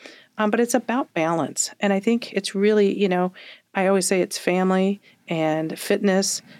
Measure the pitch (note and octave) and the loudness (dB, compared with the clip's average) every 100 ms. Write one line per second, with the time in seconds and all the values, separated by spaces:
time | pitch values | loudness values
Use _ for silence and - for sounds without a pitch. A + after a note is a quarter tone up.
0 | - - - - G#3+ A#3 A#3+ B3 A#3+ A#3+ | -20 -20 -12 -4 0 2 2 0 -2 -4
1 | - E3+ D#3+ E3 C3+ - - - G3+ G3 | -4 -2 0 0 -2 -4 -6 -2 0 0
2 | G#3+ A#3 - G3 G3 G3 G#3 G#3+ G3 F#3+ | 2 0 -2 -6 -4 0 2 4 4 2
3 | G3 F3+ F3+ - - - _ - F#3+ G3 | 0 0 -2 -6 -18 -20 _ -2 2 2
4 | F3+ F#3+ - - - F#3 F#3 F#3+ F#3+ G3+ | 2 0 0 -4 -2 0 2 2 2 -2
5 | _ _ - E3+ D#3 D#3 D#3+ - - G3+ | _ _ -8 -2 0 -2 -4 -6 -2 0
6 | G3+ F#3+ F#3+ - - | 2 2 0 -4 -10